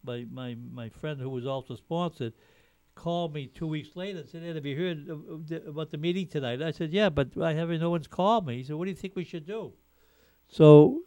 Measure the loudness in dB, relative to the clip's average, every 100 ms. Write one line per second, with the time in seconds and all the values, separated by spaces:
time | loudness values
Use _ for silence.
0 | -12 -12 -12 -12 -12 -12 -14 -14 -14 -12
1 | -10 -8 -8 -6 -6 -6 -8 -14 -8 -4
2 | -4 -6 -10 -10 _ _ _ _ _ -12
3 | -6 -4 -4 -8 -12 -8 -6 -6 -8 -12
4 | -10 -10 -14 -14 -10 -8 -6 -4 -4 -6
5 | -10 -12 -12 -14 -10 -10 -10 -10 -8 -6
6 | -4 -2 -4 -6 -4 -4 -6 -6 -4 0
7 | 0 0 -2 -2 -2 -2 -2 -2 -2 -2
8 | -4 -2 2 2 -2 -8 -8 -8 -8 -8
9 | -10 -8 -10 -10 -12 -12 -12 -18 _ _
10 | _ _ _ _ _ 8 12 12 12 4